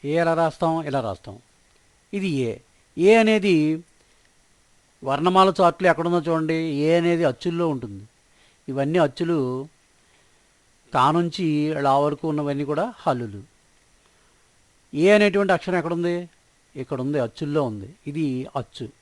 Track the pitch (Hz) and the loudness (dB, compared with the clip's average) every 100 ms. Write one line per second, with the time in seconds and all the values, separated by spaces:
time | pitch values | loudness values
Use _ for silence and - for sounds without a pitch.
0 | 143 160 165 165 165 - 165 165 147 135 | -2 0 0 2 0 0 -2 -2 -2 -4
1 | 113 92 - 101 _ _ _ _ _ _ | -4 -8 -12 -20 _ _ _ _ _ _
2 | _ 202 190 139 120 - _ _ _ - | _ -6 -2 -2 -4 -6 _ _ _ 0
3 | 180 226 220 220 196 165 151 160 170 _ | 6 6 6 2 2 2 2 -2 -8 _
4 | _ _ _ _ _ _ _ _ _ _ | _ _ _ _ _ _ _ _ _ _
5 | 131 143 170 185 190 185 175 170 180 160 | -4 0 2 4 4 6 2 4 2 2
6 | 165 175 156 160 160 160 165 143 151 170 | 0 0 0 -2 0 -2 -2 -2 2 2
7 | 170 170 165 123 180 170 170 135 110 98 | 2 2 0 -2 -6 -2 -2 -2 -8 -14
8 | 104 _ _ _ _ _ - 135 139 175 | -18 _ _ _ _ _ -10 -4 -2 2
9 | 147 - 170 165 127 127 143 _ _ _ | 0 -2 -2 -2 -2 -6 -10 _ _ _
10 | _ _ _ _ _ _ _ _ _ 135 | _ _ _ _ _ _ _ _ _ 2
11 | 131 165 170 156 170 147 151 151 139 135 | 2 2 -2 -2 -2 0 -2 0 2 2
12 | 147 147 160 151 143 143 143 147 220 226 | 2 -2 -4 -2 -2 -4 -4 -2 -4 -4
13 | - 131 117 101 107 _ _ _ _ _ | -4 -4 -6 -12 -18 _ _ _ _ _
14 | _ _ _ _ _ _ _ _ _ 139 | _ _ _ _ _ _ _ _ _ 0
15 | 175 208 208 190 196 180 - 180 165 170 | 4 6 4 2 0 0 0 -2 -2 -4
16 | 175 175 175 _ _ _ _ 143 127 131 | -2 -4 -8 _ _ _ _ -14 -8 -6
17 | 131 147 120 - 147 151 135 104 98 175 | -4 -2 -4 -6 -4 -2 -2 -6 -14 -16
18 | - 147 151 127 135 139 120 - 120 _ | -12 -4 -4 -4 -6 -8 -10 -14 -16 _